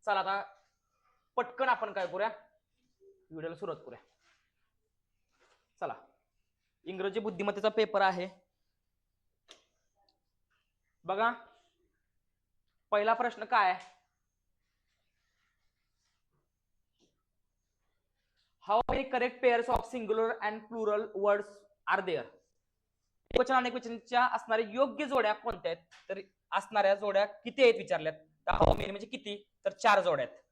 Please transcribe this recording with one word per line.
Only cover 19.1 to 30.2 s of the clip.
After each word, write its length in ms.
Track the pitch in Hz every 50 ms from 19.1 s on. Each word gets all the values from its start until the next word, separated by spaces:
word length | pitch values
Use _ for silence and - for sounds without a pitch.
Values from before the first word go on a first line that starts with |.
correct 320 | 262 247 240 247 247 - -
pairs 260 | 247 240 233 240 240 247
of 60 | 233 - - -
singular 340 | 254 220 196 220 220 226 226 226 - - 214
and 120 | 214 220 220 -
plural 320 | 233 226 220 208 208 214 226 214 - 190 196
words 240 | 208 202 208 202 208 - - _ _ _ _ _ - 170
are 80 | 190
there? 240 | 190 185 170 139 117 - - _ _ _ _ _ _ _ _ _ _ _ _ _ _ _ _ _ _ _ -
एकवचन 200 | 240 247 247 262
आणि 160 | 254 247 247
एकवचनच्या 560 | 240 254 247 233 233 226 - - 240 240 247
असणाऱ्या 400 | 247 - 226 - - 226 220 226 208
योग्य 360 | 202 247 277 277 - - 302
जोड्या 280 | 262 277 262 226 208 214
कोणत्या 380 | - - 233 214 180 - 170
आहेत, 120 | 170 165 _ _ - - _ _
तर 100 | 190 196 196 _ _ _ _ _
असणाऱ्या 440 | - 196 196 - 220 208 196 190 196
जोड्या 300 | 202 208 208 196 196 202
किती 380 | 202 - - _ 240 - - 269
आहेत 100 | 247 233
विचारल्यात. 380 | 233 - - 180 160 156 156 160
तर 380 | - - _ _ _ _ 170
how 220 | - - - - -
many 160 | 208 - -
म्हणजे 160 | 196 202 208 208
किती, 420 | - - - 208 202 202 - _ _ _ _
तर 40 | 196
चार 320 | 196 - - 226 202 196
जोड्या 240 | 180 180 160 135